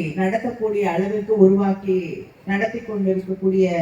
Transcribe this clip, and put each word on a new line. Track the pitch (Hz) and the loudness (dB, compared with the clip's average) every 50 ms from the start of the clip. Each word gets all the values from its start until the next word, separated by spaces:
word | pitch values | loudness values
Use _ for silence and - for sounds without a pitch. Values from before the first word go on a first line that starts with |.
| 165 151 151 185 | 2 0 -2 -2
நடத்தக்கூடிய | 190 190 220 226 240 240 - - 220 214 202 202 202 175 170 | -2 0 0 -2 -4 -4 -6 -4 -4 -2 -2 0 -2 0 0
அளவிற்கு | 175 196 202 214 214 202 220 220 202 190 | -2 -2 -2 -2 -4 -2 0 4 6 6
உருவாக்கி | 190 196 196 202 196 190 - - 190 185 185 170 170 - - - - - _ - 190 | 6 6 6 2 0 -2 -2 -2 -2 -2 -2 -2 -4 -8 -10 -14 -16 -20 _ -8 -4
நடத்தி | 196 202 226 220 - 226 | -2 -2 -2 -2 -4 -6
கொண்டிருக்கக்கூடிய, | - 220 214 202 190 185 190 185 - 190 190 - 190 190 190 190 185 180 170 170 | -8 -6 -4 -2 0 0 0 -2 -2 -6 -4 -2 0 2 4 4 2 2 2 0